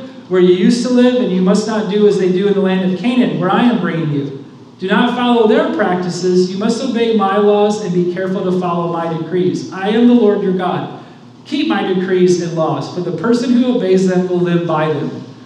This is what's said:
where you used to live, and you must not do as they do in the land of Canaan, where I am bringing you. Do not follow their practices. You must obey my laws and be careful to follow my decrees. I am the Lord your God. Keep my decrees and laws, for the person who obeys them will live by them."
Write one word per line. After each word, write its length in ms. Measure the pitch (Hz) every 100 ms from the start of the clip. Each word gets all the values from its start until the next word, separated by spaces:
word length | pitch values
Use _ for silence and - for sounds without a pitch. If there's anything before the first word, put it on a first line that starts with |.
| - - -
where 140 | 185
you 120 | 180
used 320 | 185 233 247 247
to 80 |
live, 220 | 247 247 247
and 160 | 190
you 100 | 185
must 260 | 185 208 220
not 220 | 214 190
do 180 | 208 208
as 100 | 185
they 140 | 180
do 160 | 180 202
in 60 |
the 80 | 190
land 300 | 190 185 185
of 80 | 180
Canaan, 400 | 240 247 226 151
where 120 | 180
I 120 | 214
am 160 | 240 196
bringing 320 | 170 160 147
you. 280 | 143 - - - - - -
Do 80 | 185
not 280 | 220 240 247
follow 320 | 240 233 214
their 260 | 277 311 320
practices. 760 | 190 180 180 160 180 180 185
You 60 | 190
must 260 | 220 233
obey 320 | 269 220 226 214
my 220 | 196 202
laws 460 | 208 208 208 208
and 100 | 180
be 200 | 175 175
careful 300 | 180 185 196
to 160 | 180 180
follow 320 | 175 175 170
my 220 | 165 165 165
decrees. 560 | 160 180 - - -
I 180 | 185 196
am 180 | 240 240
the 60 | 240
Lord 260 | 208 190
your 120 | 185
God. 360 | 185 180 156 - - - - - - -
Keep 220 | - 311
my 160 | 202 190
decrees 480 | 180 185 180 180 175
and 120 | 165
laws, 400 | 160 156 - -
for 80 | 180
the 100 | 165
person 400 | 160 220 240 254
who 240 | 240 247 226
obeys 320 | 185 185 185
them 200 | 180 180
will 120 | 180
live 260 | 175 170 156
by 260 | 151 156
them." 200 | 143 - 123 - -